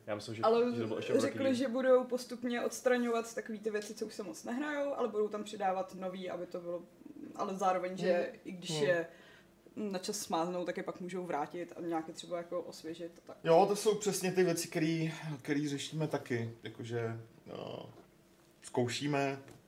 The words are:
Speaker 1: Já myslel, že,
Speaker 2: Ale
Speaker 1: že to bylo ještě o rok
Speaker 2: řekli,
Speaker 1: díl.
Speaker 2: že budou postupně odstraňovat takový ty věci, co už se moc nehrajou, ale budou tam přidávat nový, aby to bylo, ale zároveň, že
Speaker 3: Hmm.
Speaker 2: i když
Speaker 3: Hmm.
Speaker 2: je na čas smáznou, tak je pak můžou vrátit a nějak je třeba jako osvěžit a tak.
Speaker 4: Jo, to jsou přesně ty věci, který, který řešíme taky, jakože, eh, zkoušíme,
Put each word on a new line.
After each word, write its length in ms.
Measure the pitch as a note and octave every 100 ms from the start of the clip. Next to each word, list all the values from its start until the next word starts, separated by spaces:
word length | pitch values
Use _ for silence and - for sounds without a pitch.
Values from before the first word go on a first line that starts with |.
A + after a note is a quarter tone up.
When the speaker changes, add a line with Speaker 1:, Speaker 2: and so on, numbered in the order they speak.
| -
Speaker 1:
Já 80 |
myslel, 200 | G#2 A#2
že, 80 | A2
Speaker 2:
Ale 320 | A3 A#3 B3
Speaker 1:
že 60 | A#3+
to 60 | -
bylo 120 | -
ještě 140 | -
o 40 | C4+
rok 80 |
Speaker 2:
řekli, 200 | C4+ -
Speaker 1:
díl. 100 | C4+
Speaker 2:
že 140 | A#3+ C4
budou 360 | B3+ C4 B3+
postupně 560 | B3 B3 - B3 B3 A#3+
odstraňovat 760 | A#3 - B3+ B3 A#3+ A3+ A3+
takový 240 | - A3 G#3+
ty 120 | G#3+
věci, 240 | G#3 G#3+
co 120 | G#3+ A3
už 80 |
se 80 | -
moc 220 | F#3+ -
nehrajou, 500 | G#3+ A#3+ D4 C#4+ C#4+
ale 140 | C4+ A#3+
budou 200 | G#3 G#3
tam 160 | G#3
přidávat 500 | G#3 G#3+ F#3+ F#3+ F#3
nový, 360 | F3+ F#3 F#3+ F3+
aby 160 | F3 F3
to 140 | F3+
bylo, 220 | F3 F3 - - - - - -
ale 180 | G3+ F#3+
zároveň, 400 | F#3+ F3+ F#3 F#3+
že 160 | F3+
Speaker 3:
Hmm. 280 | F3 - -
Speaker 2:
i 80 | -
když 180 | F3+ E3+
Speaker 3:
Hmm. 120 | D#3
Speaker 2:
je 240 | F3+ E3+ E3 - - - - - - -
na 220 | G#3 F#3
čas 200 | F#3 G#3
smáznou, 460 | - E3+ F3 F3+
tak 120 | F3 F3+
je 60 |
pak 180 | F3 E3+
můžou 260 | F3+ F#3 F3
vrátit 460 | D3 D#3+ F3 E3+ -
a 40 |
nějak 280 | E3+ E3 D#3+
je 60 |
třeba 220 | E3 E3+ F3
jako 240 | E3+ F3
osvěžit 500 | - - D#3+ E3+ E3+ -
a 20 | -
tak. 100 | -
Speaker 4:
Jo, 200 | E3 E3 G3
to 80 | G3+
jsou 180 | G#3+ G3+
přesně 340 | G3+ - F#3
ty 120 | F#3
věci, 240 | F3 E3 -
který, 440 | E3 D#3 D#3+ D#3+ - D#3 C#3
který 260 | - C#3+ D3
řešíme 400 | C#3 - D#3 D#3
taky, 420 | C#3 - A#2+ A2+ A2+
jakože, 580 | A2 A2+ A#2 A#2 A2+ A2+ A2+ - -
eh, 400 | F#2 - - - - - - - - - -
zkoušíme, 760 | - B2+ A#2+ A#2 C#3+ C#3 C#3 C3+ - -